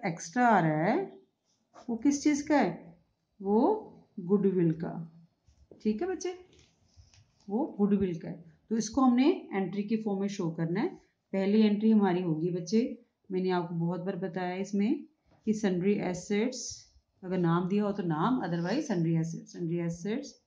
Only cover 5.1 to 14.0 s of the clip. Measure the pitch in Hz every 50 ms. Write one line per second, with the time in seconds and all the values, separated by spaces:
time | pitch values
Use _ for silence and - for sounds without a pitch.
5.1 | - - - _ _ _ _ _ _ _ _ - - - - 214 214 214 349 381
6.1 | 359 - - 359 359 - - _ - - - _ _ _ _ _ _ - - _
7.1 | _ - _ _ _ _ _ 196 196 240 320 - - 196 202 185 202 190 196 180
8.1 | 170 160 - 165 - - - - - _ _ - 220 233 - - - 277 262 247
9.1 | 240 247 269 320 381 - - - 214 190 190 165 202 202 202 - 226 220 - 208
10.1 | 196 190 202 196 - - 175 160 160 165 165 160 175 208 294 392 - - _ _
11.1 | _ _ _ _ - 190 190 202 208 220 220 208 208 202 220 220 220 208 202 185
12.1 | 175 180 185 170 151 156 165 180 170 180 - - 220 226 262 - - - - _
13.1 | _ _ _ - 185 185 185 185 185 180 170 170 175 165 170 170 180 175